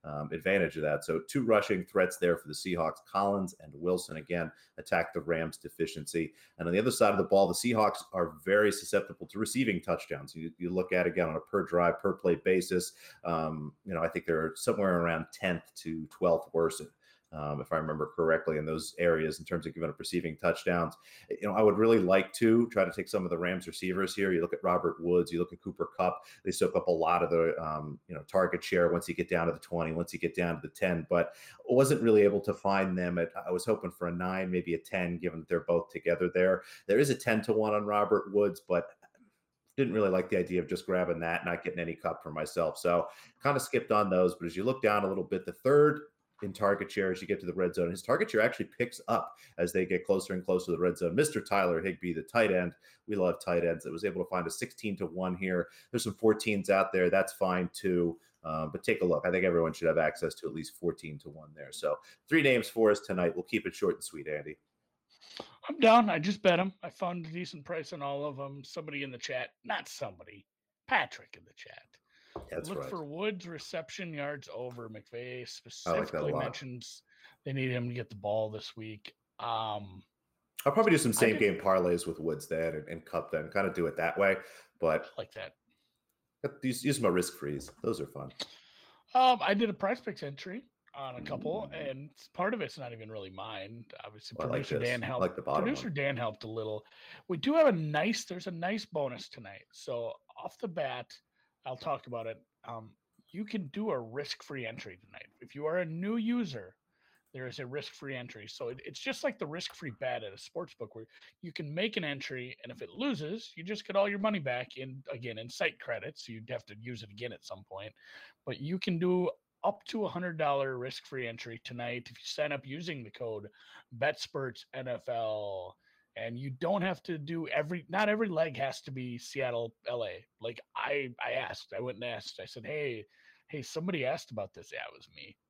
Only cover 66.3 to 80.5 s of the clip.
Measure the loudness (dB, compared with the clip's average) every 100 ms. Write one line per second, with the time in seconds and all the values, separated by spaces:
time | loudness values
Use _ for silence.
66.3 | 2 4 4 2 -4 -14 -4 -4 -4 -8
67.3 | -8 -10 -12 -8 -8 -8 -8 -6 -4 -6
68.3 | -6 -10 -12 -12 -12 -8 -8 -8 -8 -6
69.3 | -4 -6 _ -8 -6 -6 -10 -10 -10 -20
70.3 | -20 _ _ _ _ 0 0 0 -6 -18
71.3 | -20 -20 _ -20 -20 _ _ _ _ _
72.3 | -14 -8 -8 -6 -8 -6 -8 -8 -4 -4
73.3 | -4 -12 -14 -8 -10 -8 -10 -10 -6 -6
74.3 | -8 -10 -10 -10 -10 -14 -14 -14 -12 -10
75.3 | -12 -12 -16 -16 -10 -2 0 0 -2 -2
76.3 | -2 -4 -6 -10 -12 -14 -18 _ _ -20
77.3 | _ -8 -4 -2 -2 -4 -6 -8 -6 -2
78.3 | 0 0 -4 -12 -12 -12 -12 -18 _ _
79.3 | _ -4 -2 -2 -4 -8 -16 -20 _ _
80.3 | _ _